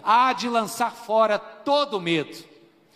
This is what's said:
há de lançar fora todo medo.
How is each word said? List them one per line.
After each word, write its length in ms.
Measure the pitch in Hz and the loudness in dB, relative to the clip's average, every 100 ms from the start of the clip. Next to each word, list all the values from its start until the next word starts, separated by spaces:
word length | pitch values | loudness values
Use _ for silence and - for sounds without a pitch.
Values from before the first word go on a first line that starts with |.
há 280 | - 226 262 | 2 4 4
de 160 | 254 240 | 0 -2
lançar 440 | 233 208 - 233 | -2 -2 -2 -4
fora 460 | - - 220 220 208 | -6 -2 2 2 0
todo 600 | - - - 285 285 202 | -4 -10 -2 0 0 -2
medo. 380 | 170 165 143 - - - _ _ _ | -2 -2 -2 -10 -20 -20 _ _ _